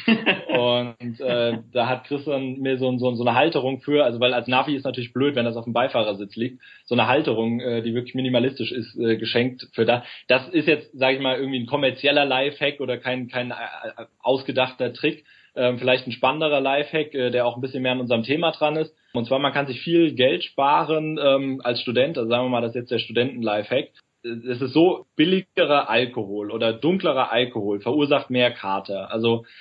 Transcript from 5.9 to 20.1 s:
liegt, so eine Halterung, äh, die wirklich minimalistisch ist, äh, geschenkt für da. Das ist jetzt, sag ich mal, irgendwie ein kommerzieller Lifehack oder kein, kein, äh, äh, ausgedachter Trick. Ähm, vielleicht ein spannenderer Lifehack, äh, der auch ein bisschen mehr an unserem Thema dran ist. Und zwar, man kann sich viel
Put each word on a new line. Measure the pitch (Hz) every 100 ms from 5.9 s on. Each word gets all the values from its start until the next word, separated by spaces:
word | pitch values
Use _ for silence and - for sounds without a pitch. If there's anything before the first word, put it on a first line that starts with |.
| 123 107 98 101 -
liegt, | 123 - - -
so | -
eine | 123 113
Halterung, | 135 147 110 113 117
äh, | 123 117
die | 113
wirklich | 117 123
minimalistisch | 131 131 127 127 135 110
ist, | 127 113 -
äh, | 117 110
geschenkt | 113 120 127 127 -
für | - 113
da. | 117 - - -
Das | 127 127
ist | 165 151
jetzt, | 151 -
sag | 135 131
ich | 135
mal, | 135 127
irgendwie | 135 131
ein | 113
kommerzieller | 139 139 123 139 147 143
Lifehack | 127 139 143 143 139
oder | 127 123
kein, | 127 127 123
kein, | 127 123
äh, |
äh, | 113 113 - 110 107 113 _
ausgedachter | 117 135 135 127 127 - 123
Trick. | - 147 156 _ _ _
Ähm, | - 123 120
vielleicht | 127 127 127
ein |
spannenderer | 117 131 147 156 147
Lifehack, | 135 143 147 160 151
äh, | 139 123
der | 123 120
auch | 123
ein |
bisschen | 131 131
mehr | 127
an | 127
unserem | 120 117
Thema | 113 151 170
dran | 156 151 156
ist. | 156 _ _
Und | 123 113
zwar, | 135
man | 143
kann | 139 135
sich | 120
viel | - 170 165